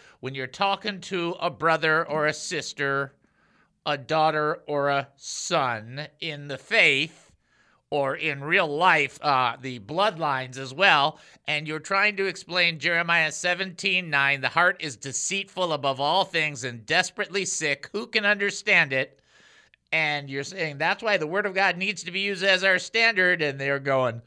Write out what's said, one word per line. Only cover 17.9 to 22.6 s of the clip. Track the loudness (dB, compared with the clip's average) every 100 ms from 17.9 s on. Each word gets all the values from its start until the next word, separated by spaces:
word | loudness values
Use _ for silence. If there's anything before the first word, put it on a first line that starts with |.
Who | -8 -4
can | 0
understand | 0 0 -2 -4 0 2 2
it?" | 0 -4 _ _ _ _ -20 _ _ _
And | -2 -2 -2 -6
you're | -8
saying, | -8 -6 -6 -2
"That's | -2 0
why | 0 0
the | 0
Word | -2 -2
of |
God | 0 0 0
needs | -4 -6
to | -8
be | -4
used | -4 0
as | 2 4